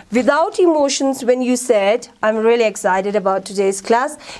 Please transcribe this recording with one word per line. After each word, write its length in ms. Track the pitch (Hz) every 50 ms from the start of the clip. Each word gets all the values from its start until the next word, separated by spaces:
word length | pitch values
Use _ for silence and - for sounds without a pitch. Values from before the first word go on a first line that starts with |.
| - -
without 480 | 208 247 247 233 285 302 330 415 415 -
emotions, 640 | 370 339 320 311 285 277 277 - 285 269 269 269 262
when 180 | 220 254 254
you 140 | 254 240 254
said, 540 | 247 - - 233 208 196 196 220 247 - - - -
I'm 160 | - 214 220
really 280 | 226 220 226 233 240 226
excited 500 | 214 208 - - 196 185 190 190 202 202
about 300 | 208 185 196 190 190 190
today's 360 | - 196 196 196 190 196 190
class, 360 | - - 226 233 262 302 294 - - - -